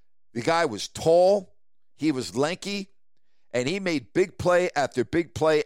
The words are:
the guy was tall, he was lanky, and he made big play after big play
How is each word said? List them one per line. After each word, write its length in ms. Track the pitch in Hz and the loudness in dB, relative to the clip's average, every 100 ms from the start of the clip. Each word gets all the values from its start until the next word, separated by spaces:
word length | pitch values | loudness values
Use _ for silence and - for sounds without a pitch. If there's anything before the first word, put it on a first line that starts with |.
| - - - | -20 -20 -12
the 80 | 120 | -6
guy 240 | 120 165 160 | -2 0 0
was 220 | 101 - | -4 -10
tall, 680 | - 160 170 180 202 190 - - - - - | -4 2 4 4 2 -2 -20 -20 -20 -20 -6
he 140 | 156 | -4
was 240 | 131 110 104 | -2 -4 -2
lanky, 540 | 147 185 190 202 196 - - - - - - | -2 -4 -8 -8 -10 -16 -20 -20 -20 -20 -8
and 160 | 123 123 | -4 -2
he 120 | 196 | -4
made 340 | 185 156 120 | -2 -4 -4
big 240 | 165 190 - | -2 -2 -2
play 320 | 180 175 180 143 | 2 2 2 -2
after 280 | 131 - | -4 -2
big 300 | 117 - 131 | -2 -2 -4
play 300 | - 156 156 | 0 2 2